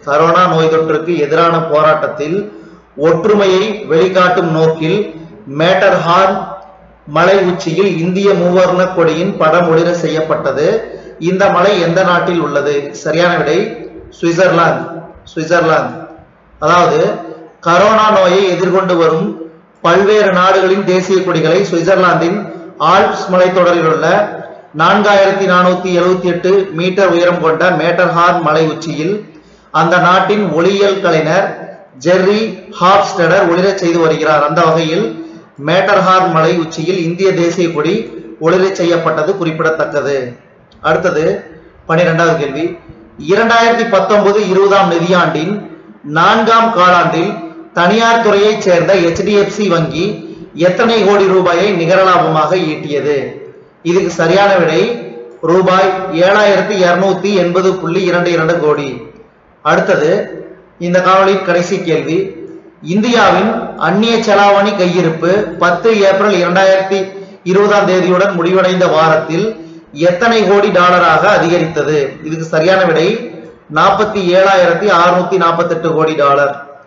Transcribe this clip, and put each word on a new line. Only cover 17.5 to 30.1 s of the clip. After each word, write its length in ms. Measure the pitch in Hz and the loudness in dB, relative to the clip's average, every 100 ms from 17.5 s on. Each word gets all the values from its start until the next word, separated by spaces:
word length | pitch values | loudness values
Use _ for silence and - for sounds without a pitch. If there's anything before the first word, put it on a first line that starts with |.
| _ | _
கரோனா 460 | 175 180 214 220 214 | 0 2 4 2 2
நோயை 300 | 196 185 185 190 | 2 2 2 2
எதிர்கொண்டு 480 | 170 180 185 180 170 | 0 0 0 0 2
வரும் 320 | 160 160 208 - - - _ _ | 2 0 -4 -8 -14 -18 _ _
பல்வேறு 480 | 170 185 202 214 202 | 0 2 4 2 2
நாடுகளின் 520 | 180 185 190 185 196 | 2 2 2 2 0
தேசிய 400 | 175 185 180 185 | 0 -2 0 -2
கொடிகளை 360 | 165 160 156 180 | 0 -2 0 0
சுவிட்சர்லாந்தின் 760 | 190 170 170 185 180 165 170 208 202 - - - | 0 -2 0 2 2 2 0 -4 -8 -14 -18 -4
ஆல்ப்ஸ் 480 | 156 196 - - - | 2 2 2 -4 -2
மலைத்தொடரில் 580 | 185 180 185 175 170 160 | 2 2 2 2 2 0
உள்ள 160 | 156 170 208 214 - - - - 151 | 0 0 0 -2 -8 -16 -20 -14 -2
நான்காயிரத்தி 680 | 170 208 208 202 196 190 190 | 2 2 2 4 2 0 0
நானூத்தி 440 | 180 180 180 185 175 | 2 2 0 0 0
எழுபத்தி 300 | 180 185 180 | 2 0 -2
எட்டு 360 | 170 180 196 185 | -2 2 0 0
மீட்டர் 380 | 156 185 185 185 | -4 -2 0 2
உயரம் 320 | 170 175 175 | 2 2 0
கொண்ட 280 | 160 156 180 | -2 0 0
மேட்டர்ஹார்ன் 680 | 156 165 175 180 165 175 175 | 0 -2 0 0 2 2 2
மலை 240 | 156 156 156 | 0 0 0
உச்சியில் 460 | - 165 143 165 208 - - - - _ | -4 -8 -6 -4 -6 -8 -20 -20 -20 _
அந்த 280 | 160 170 - | -2 2 2
நாட்டின் 520 | - | 4